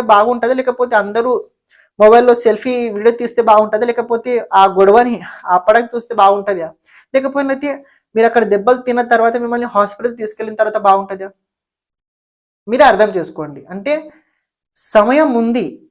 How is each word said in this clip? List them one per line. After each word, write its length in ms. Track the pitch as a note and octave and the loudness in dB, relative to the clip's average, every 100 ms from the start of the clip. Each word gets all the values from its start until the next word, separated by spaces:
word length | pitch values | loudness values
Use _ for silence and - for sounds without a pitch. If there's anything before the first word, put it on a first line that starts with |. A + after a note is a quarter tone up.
| A3+ | 2
బాగుంటది, 420 | G#3 A3 A#3+ A#3 C4 | 2 2 0 -2 -2
లేకపోతే 360 | B3+ B3 B3 A3 | -2 -4 0 0
అందరూ 360 | G3+ A3 A#3+ A#3 - _ _ _ _ - | 0 -2 -2 -2 -6 _ _ _ _ 2
మొబైల్లో 340 | G#3+ A#3 B3 A#3+ | 6 6 4 2
సెల్ఫీ 300 | A#3+ G#3+ C4 B3 A#3+ | 2 -2 -2 -4 -4
వీడియో 200 | G3+ A3 A#3 | -2 -2 -2
తీస్తే 200 | A#3+ - A3+ | -4 -2 2
బాగుంటది, 360 | G#3+ G#3+ G#3+ A#3+ | 2 2 -2 -4
లేకపోతే 420 | A#3 A#3 A#3 B3 A#3+ - F#3+ | -4 -4 -6 -4 -6 0 2
ఆ 20 | F#3+ F#3 | 2 4
గొడవని 380 | G3 A3 B3 G#3+ F3 - - F3+ | 4 4 2 -2 -10 -14 -2 0
ఆపడానికి 360 | F#3+ A3+ A#3+ | 2 2 0
చూస్తే 200 | A#3+ A#3 A3 | -8 -6 2
బాగుంటదా? 480 | G3 G3+ G3 F#3+ D#3+ - _ _ _ | 2 2 -2 -6 -8 -14 _ _ _
లేకపోతే 580 | C4 C4 C#4 C#4 C4+ C#4+ C#4 _ _ _ G#3+ | -2 -2 -4 -4 -4 -6 -10 _ _ _ 0
మీరు 120 | A3+ | 2
అక్కడ 140 | A#3 G#3 | 2 0
దెబ్బలు 260 | G3+ G3+ B3+ B3+ | 0 0 -2 -2
తిన్న 140 | A#3+ A#3 | -4 0
తర్వాత 220 | A#3 A#3 A#3+ | 0 0 -2
మిమ్మల్ని 260 | A#3+ A#3+ A#3+ G3+ | -4 -6 -4 -2
హాస్పిటల్ 400 | G3+ - A#3+ A#3 | -2 -4 -8 -8
తీసుకెళ్ళిన 360 | G#3+ - A3 A3 | -12 -10 -8 -4
తర్వాత 180 | G#3+ G#3+ G3 | -2 0 2
బాగుంటదా? 400 | G3 G3 G3 F#3+ _ _ _ _ _ _ _ _ _ _ _ _ _ - | 0 -2 -12 -14 _ _ _ _ _ _ _ _ _ _ _ _ _ -4
మీరే 180 | B3 C#4 | 2 4
అర్థం 180 | G3 G#3 F#3 | 4 2 0
చేసుకోండి. 440 | D#3 - D3 C#3 - | -6 -10 -14 -14 -16
అంటే 200 | F#3 A#3 D4+ D#4 _ _ _ _ _ _ - - | -10 -6 -6 -8 _ _ _ _ _ _ -18 -2
సమయం 360 | A3 G#3+ C#4 D4+ A#3 | 2 2 2 2 0
ఉంది, 240 | A#3 A#3 D#3 - _ | -2 -2 -4 -10 _